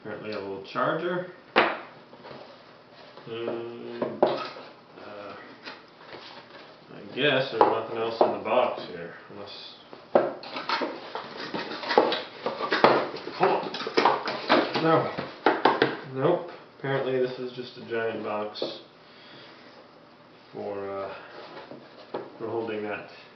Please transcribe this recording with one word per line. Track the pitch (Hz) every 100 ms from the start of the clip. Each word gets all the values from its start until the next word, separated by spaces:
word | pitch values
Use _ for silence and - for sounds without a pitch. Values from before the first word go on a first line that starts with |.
Apparently | 110 104 107
a | 104
little | 98 98 98
charger. | 127 165 165 175 180 180 - - - - - - - - - - - - - - - - - - - -
And, | 113 117 117 117 - 120 120 117 110
uh, | - - - - - - - - 104 104 101 98 - - - - - - - - - - - - - - -
I | - 101 117
guess | 147 131 -
there's | 113
nothing | - - - 113
else | 113 -
in | 104
the | 98
box | 98 123 123 - -
here, | 85 85 - -
unless | 101 101 - - - - - - 90 87 - - - - - - - - - - - - - - - - - - - - - - - - - - - - - - -
Come | -
on. | - - - - - - - - - - 170 - 147
No. | 160 160 - - - - - - - - 151 - 143
Nope. | 131 147 175 - - - -
Apparently | 139 135 127 131
this | 123 123
is | 123
just | 123 117 123
a | 110
giant | 113 113 107 107
box | 104 107 - - - - - - - - - - - - - - - - - - - -
for, | 110 104 101 98
uh, | 98 95 95 - - - - - 120 - - - - - -
for | 113
holding | 113 110 107
that. | 104 101 - - -